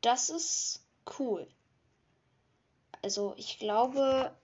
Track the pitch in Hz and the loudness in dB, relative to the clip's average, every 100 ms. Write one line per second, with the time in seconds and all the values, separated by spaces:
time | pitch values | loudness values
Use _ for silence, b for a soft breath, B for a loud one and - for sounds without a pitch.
0 | 233 247 - 320 - - - - _ _ | 4 4 2 -2 -2 -2 -4 -8 _ _
1 | - - 262 190 - _ _ _ _ _ | -16 -6 -2 -2 -6 _ _ _ _ _
2 | _ _ _ _ _ _ _ _ _ - | _ _ _ _ _ _ _ _ _ -10
3 | 202 202 202 - 208 - 214 208 254 269 | -6 -2 -4 -4 -12 -6 0 2 4 4
4 | 269 262 262 - | 4 4 0 -6